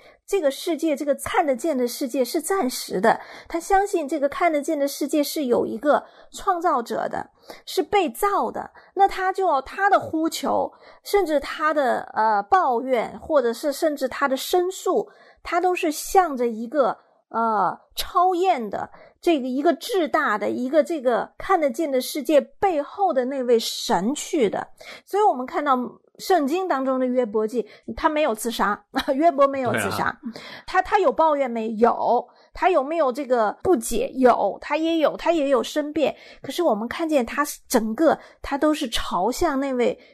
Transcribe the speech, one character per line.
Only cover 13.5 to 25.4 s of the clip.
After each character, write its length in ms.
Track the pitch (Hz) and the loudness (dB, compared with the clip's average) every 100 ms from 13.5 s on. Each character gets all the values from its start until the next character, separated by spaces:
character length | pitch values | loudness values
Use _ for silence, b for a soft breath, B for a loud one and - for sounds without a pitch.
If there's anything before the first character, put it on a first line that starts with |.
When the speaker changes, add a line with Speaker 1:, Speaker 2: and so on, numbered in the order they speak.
Speaker 1:
是 200 | 226 302 | 0 -4
甚 240 | 277 320 285 | 0 -2 -2
至 120 | 262 | -4
他 200 | - 277 | -2 -2
的 80 | 262 | -2
申 340 | - 359 359 | 0 0 0
诉， 380 | 381 381 254 - B B B | -2 -2 -2 -2 B B B
他 180 | - 349 | -2 0
都 140 | 359 | 2
是 160 | 359 330 | 0 -2
向 460 | 294 - 392 349 254 | -4 0 2 2 0
着 100 | 240 | -4
一 200 | 220 233 | -4 -4
个， 300 | 302 214 - b b b | 0 0 0 b b b
呃， 500 | 226 226 208 170 - _ - | -2 0 2 0 -2 _ -10
超 400 | - 370 370 349 | -2 2 2 2
验 340 | 381 285 214 | 2 0 -2
的， 200 | - - B B B | -8 -10 B B B
这 200 | 349 302 | 0 2
个 80 | 254 | 0
一 120 | 262 | 0
个 140 | 320 | 2
至 320 | 262 - 403 294 | 0 0 -2 0
大 320 | 320 262 208 | 0 0 0
的， 100 | 220 | -2
一 200 | 226 254 | -4 0
个 160 | 311 | 2
这 180 | 277 320 | 2 0
个 300 | 247 220 - - | 0 0 -2 -6
看 220 | - 370 | 0 2
得 80 | 294 | 2
见 220 | 233 311 | -2 -2
的 100 | 262 | -2
世 220 | - 311 | -2 -6
界 180 | 269 294 | 2 2
背 400 | - - 403 294 | 2 -2 -2 0
后 320 | 285 - 381 | -4 -2 0
的 120 | 262 | 0
那 180 | 247 277 | -2 -2
位 160 | 247 226 | 2 2
神 560 | - - - 185 208 | 2 -6 -2 0 0
去 340 | 294 - 320 202 | -4 -2 0 0
的。 200 | - - - B B | 0 -8 -14 B B
所 140 | B 392 | B 2
以 40 | |
我 100 | 415 | 2
们 100 | 262 | 2